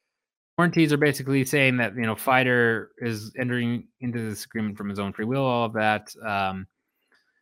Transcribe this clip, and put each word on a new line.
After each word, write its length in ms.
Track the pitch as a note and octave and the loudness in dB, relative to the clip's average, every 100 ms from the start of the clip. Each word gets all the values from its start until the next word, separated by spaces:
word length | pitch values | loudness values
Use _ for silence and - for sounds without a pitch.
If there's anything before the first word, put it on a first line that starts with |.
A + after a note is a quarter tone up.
| _ _ _ _ _ - | _ _ _ _ _ 0
Warranties 340 | E3+ E3+ D#3 | 2 4 4
are 60 | D3 | 4
basically 480 | D3 C3+ C3 C#3 C3 | 2 2 0 0 2
saying 320 | D3 C3+ B2+ | 4 4 4
that, 180 | A2 A#2+ | 0 -2
you 60 | |
know, 140 | A2+ G#2 | -2 -2
fighter 760 | - B2+ B2+ B2 A#2 A2 G2+ - | 2 4 4 4 2 0 -4 -8
is 340 | A#2+ A2 A2 C3 | -6 -6 -8 -6
entering 480 | B2 B2 A#2 A#2+ - _ | -4 -2 -2 -4 -8 _
into 280 | B2 A#2 A2 | -8 -6 -6
this 140 | G#2 | -8
agreement 340 | - A2+ G#2+ G#2 | -8 -6 -6 -6
from 120 | G2+ | -6
his 100 | G2+ | -4
own 140 | G2+ | -6
free 100 | F#2 | -4
will, 220 | A2 C3+ C3 | -4 0 0
all 200 | A#2+ A2+ | 0 -2
of 80 | |
that. 400 | A2 G#2+ G#2+ - - | 0 0 0 -4 -12
Um, 460 | A2+ G2+ F#2+ F#2+ F#2 _ _ _ _ _ _ _ | -6 -2 -2 -4 -12 _ _ _ _ _ _ _